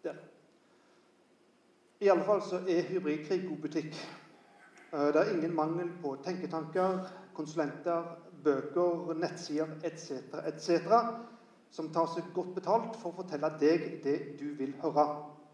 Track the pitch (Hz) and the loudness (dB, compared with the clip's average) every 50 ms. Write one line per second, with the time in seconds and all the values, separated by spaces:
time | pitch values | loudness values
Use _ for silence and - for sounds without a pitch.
0 | - 165 - - - - - - _ _ _ _ _ _ _ _ _ _ _ _ | -8 -8 -10 -10 -16 -20 -20 -20 _ _ _ _ _ _ _ _ _ _ _ _
1 | _ _ _ _ _ _ _ _ _ _ _ _ _ _ _ _ _ _ _ _ | _ _ _ _ _ _ _ _ _ _ _ _ _ _ _ _ _ _ _ _
2 | 208 196 185 170 - 202 208 190 - - 185 180 185 190 170 175 175 - 185 180 | 6 6 6 6 6 4 2 2 2 -2 -4 -2 0 2 2 2 0 0 -2 -2
3 | 151 151 151 151 - - 190 180 190 180 156 139 151 147 - 160 151 151 - - | 0 -2 -2 -2 -2 -2 -2 -2 0 -4 -6 -6 -6 -4 -4 -4 -4 -4 -10 -10
4 | - - - - - - - - - - - - - - - - - - - 147 | -12 -12 -14 -18 -20 -20 -20 -20 -20 -20 -20 -20 -20 -20 -20 -20 -14 -8 -2 2
5 | 143 147 147 156 196 220 202 165 156 165 170 156 151 156 165 175 180 170 - - | 2 4 6 6 4 4 2 0 0 0 0 0 0 0 0 -2 -2 -4 -6 -6
6 | 156 143 143 139 - 185 180 185 180 - 165 160 156 156 160 185 185 190 185 185 | -6 -6 -6 -4 -6 -6 -4 -4 -4 -4 -4 -4 -6 -2 0 2 2 2 2 0
7 | 185 - - - - - - - 151 147 156 165 151 139 - - - 175 170 165 | -4 -8 -12 -16 -18 -14 -10 -8 -8 -4 -2 -2 -2 -2 -2 -4 -2 0 0 0
8 | 170 165 - - - - - - - 151 139 131 - - - 175 180 175 170 165 | -2 -4 -10 -14 -16 -20 -20 2 4 4 4 4 0 0 2 4 4 4 2 0
9 | - 170 165 160 175 156 - - - - 151 151 160 160 156 156 - 165 160 - | -2 -4 -2 -2 -2 -2 -4 -8 -8 -4 -2 -2 -2 -2 -4 -6 -6 -6 -6 -6
10 | - - 139 127 - - - 151 156 165 151 - - 180 170 160 160 175 220 240 | -10 -8 -8 -8 -8 -10 -10 -6 -6 -6 -6 -4 2 4 4 4 6 6 6 6
11 | 233 233 - - - - - - - - - - _ _ - - 160 151 160 170 | 6 4 -4 -6 -12 -14 -18 -20 -20 -20 -20 -20 _ _ -10 -8 -8 -2 2 2
12 | 165 160 - 175 175 - 180 180 180 185 185 185 - 165 208 233 214 - - - | 2 2 0 -6 -6 -4 -6 -4 -4 -4 -6 -4 0 2 2 2 2 -2 -8 -8
13 | - 175 170 185 180 180 156 139 151 156 156 151 143 151 165 170 - - - - | -8 -8 -8 -8 -6 -6 -2 0 0 0 2 4 6 6 6 6 2 -2 -8 -4
14 | - 135 147 160 - - - - 143 147 143 135 131 131 135 - - 156 135 147 | 0 0 0 0 -2 -8 -10 -8 -8 -8 -4 -4 -4 -4 -4 -4 -4 2 4 4
15 | 151 151 147 147 - - - - - - | 4 4 2 -6 -10 -14 -16 -20 -20 -20